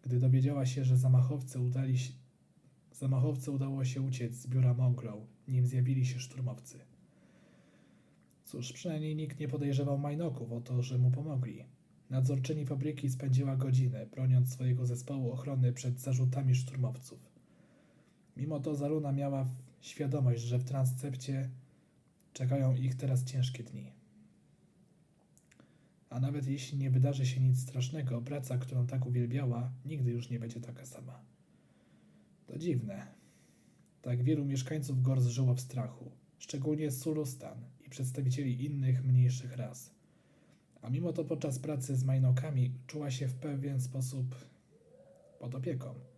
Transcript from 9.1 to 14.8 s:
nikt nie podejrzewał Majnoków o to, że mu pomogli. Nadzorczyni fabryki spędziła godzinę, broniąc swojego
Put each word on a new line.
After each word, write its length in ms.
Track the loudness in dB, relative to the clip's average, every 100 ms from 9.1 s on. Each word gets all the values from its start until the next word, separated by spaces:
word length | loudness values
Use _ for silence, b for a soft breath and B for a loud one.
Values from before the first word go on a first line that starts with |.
| -4
nikt 240 | -6 -6
nie 80 | -6
podejrzewał 500 | -2 0 0 2 0
Majnoków 540 | -2 -2 -4 -4 -6
o 100 | -8
to, 200 | -2 -2
że 160 | 0 4
mu 140 | 4
pomogli. 520 | 4 0 -2 -4 -8 -16 -20 _ _ _
Nadzorczyni 560 | 0 2 0 0 -2 -2
fabryki 440 | -2 -2 -2 -2
spędziła 460 | -2 2 2 2 0
godzinę, 500 | 2 4 2 0 -8
broniąc 480 | -2 4 6 4
swojego 320 | 2 0 2